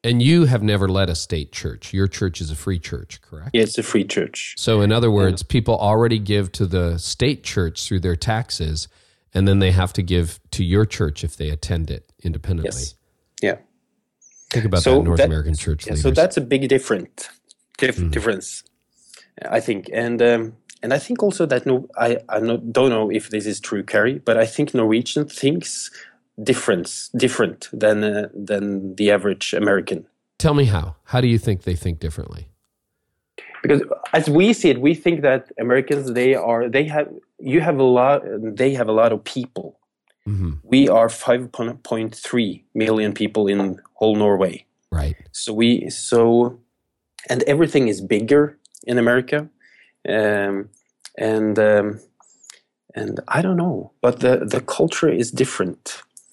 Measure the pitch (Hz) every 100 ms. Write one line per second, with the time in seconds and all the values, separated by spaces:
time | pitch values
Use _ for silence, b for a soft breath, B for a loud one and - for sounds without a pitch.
0 | 120 120 127 175 151 120 104 104 95 95
1 | 90 82 - 82 69 - 73 55 - 95
2 | 95 - 95 - 78 78 - 87 - 69
3 | - - _ 76 92 120 107 - 107 110
4 | 92 - 85 - - - - 107 104 113
5 | 117 101 95 90 - 131 113 110 104 110
6 | 117 113 101 104 95 - 95 92 85 85
7 | - - 131 139 - - 82 - - 95
8 | 87 85 - 110 117 - 78 78 - _
9 | _ _ _ 92 98 98 95 92 92 -
10 | 90 90 82 - _ - 90 98 107 -
11 | 80 73 80 - 76 78 - 85 78 69
12 | _ _ 87 76 - 85 78 - 65 -
13 | _ _ _ - - - _ _ _ _
14 | _ _ _ _ _ 123 107 92 85 135
15 | 85 85 135 78 76 78 - 73 - 76
16 | 135 127 180 - 120 135 123 135 - 101
17 | - - - _ _ _ _ - 131 110
18 | 85 76 113 98 - - _ _ _ _
19 | b b b - - 117 113 101 92 110
20 | 120 120 120 117 113 113 - - - 135
21 | - 240 208 - 165 127 139 127 - -
22 | 117 117 - 107 113 117 117 117 123 113
23 | 107 104 - 107 104 98 - 104 - 107
24 | 113 139 - 113 110 - 147 127 110 113
25 | 120 151 147 - 139 170 - - - B
26 | B B _ - 110 127 - 90 - -
27 | - 120 123 - 98 - - - 107 104
28 | 107 104 104 - 101 104 101 98 95 95
29 | 104 101 101 98 - 92 104 98 101 90
30 | - _ _ _ 160 147 131 95 78 -
31 | _ 123 127 113 - 95 - 85 92 82
32 | 80 - - - 76 _ _ _ _ _
33 | _ _ _ - B - - 143 - -
34 | - 160 156 147 202 226 165 120 139 160
35 | 175 156 139 135 - - 120 127 135 143
36 | 135 120 127 127 104 117 120 131 156 151
37 | 147 - _ _ 135 160 165 143 131 123
38 | 131 143 - 107 113 104 131 135 110 110
39 | 113 107 - 135 120 - - _ _ _
40 | _ _ - 101 87 71 - 131 135 110
41 | 113 - - 123 123 - 117 - - 113
42 | 110 - - 123 104 90 _ 104 110 110
43 | 107 104 104 107 101 101 101 92 _ -
44 | 110 107 104 98 95 - _ _ _ 82
45 | 73 - - - - 107 117 120 98 -
46 | - 117 117 117 123 - _ _ _ _
47 | _ - - 127 143 143 - 147 120 95
48 | 98 104 113 143 147 - _ - - 120
49 | 117 123 165 147 151 _ b b b b
50 | - 107 107 104 101 98 101 _ _ _
51 | - - 110 110 107 104 107 104 104 107
52 | _ _ b b b b b _ _ -
53 | 104 101 - 139 180 180 175 110 - _
54 | 120 120 127 123 104 131 - - - -
55 | 160 - 117 - - - 92 - - -
56 | _ - _